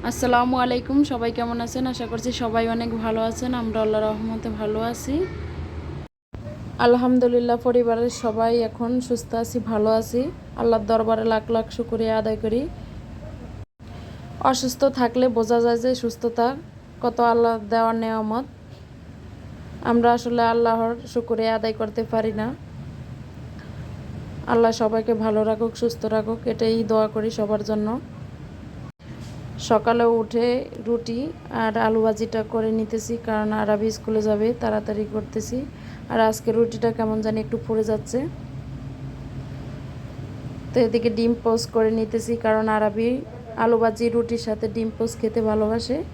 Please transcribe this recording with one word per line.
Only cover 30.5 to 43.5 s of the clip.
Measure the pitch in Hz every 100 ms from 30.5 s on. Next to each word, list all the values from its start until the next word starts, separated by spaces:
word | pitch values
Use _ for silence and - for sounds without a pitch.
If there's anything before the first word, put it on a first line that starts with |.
| 254 - - 214
রুটি | 233 233 233 302 339 - 226
আর | 226 220 220
আলু | 220 220
ভাজিটা | 214 226 226 214
করে | 226 220 220
নিতেছি, | 214 226 214 233 226
কারণ | 214 214 214
আরাবি | 214 208 220 214
স্কুলে | - 214 214
যাবে, | 208 226 240
তাড়াতাড়ি | 226 214 208 214 208
করতেছি। | 214 208 220 214 247 294 - - - -
আর | 233 220
আজকে | 220 - 220
রুটিটা | 233 220 233 226
কেমন | 220 220
জানি | 220 220
একটু | 214 226 -
পুড়ে | 220 220
যাচ্ছে, | 214 - 240 320 - - - - - - - - - - - - - - - - - - - - - - - -
তো | - 226
এদিকে | 233 226 214
ডিম | 233 233
পোস্ট | 233 226 226 226
করে | 220 220
নিতেছি, | 214 226 214 233
কারণ | 226 220 220 214
আরাবি | 214 208 233 262 302 - -